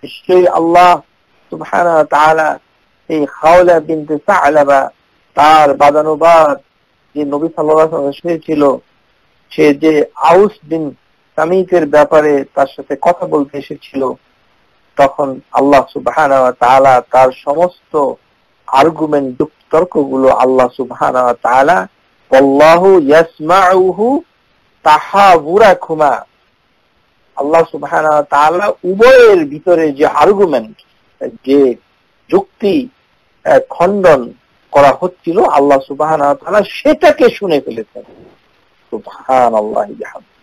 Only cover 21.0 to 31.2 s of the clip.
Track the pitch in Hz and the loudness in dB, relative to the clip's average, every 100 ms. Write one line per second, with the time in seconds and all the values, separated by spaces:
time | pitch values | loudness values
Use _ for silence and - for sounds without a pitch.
21 | 147 127 123 120 117 127 143 185 190 _ | -4 -2 -2 -2 -2 0 2 0 -4 _
22 | _ _ _ 135 139 139 156 170 190 190 | _ _ _ 0 2 4 4 4 4 2
23 | 139 156 165 _ 156 185 185 190 185 175 | 4 2 0 _ -2 2 2 2 0 -2
24 | 226 285 - _ _ _ _ _ 156 156 | -4 -4 -8 _ _ _ _ _ 0 0
25 | - 196 202 170 147 185 220 180 - 156 | 0 2 4 4 2 2 2 2 -4 -2
26 | 147 110 - _ _ _ _ _ _ _ | -2 -2 -10 _ _ _ _ _ _ _
27 | _ _ _ - 139 165 160 156 143 165 | _ _ _ -10 -2 0 -2 -6 -6 -4
28 | 156 151 143 143 151 175 208 - 180 190 | 0 -2 0 0 0 0 -4 -6 -6 2
29 | 480 523 466 381 294 269 185 175 160 139 | 4 6 6 4 0 -8 -2 0 -2 -2
30 | 147 143 156 202 190 135 110 - _ _ | -2 0 0 2 0 -2 -6 -20 _ _
31 | _ _ | _ _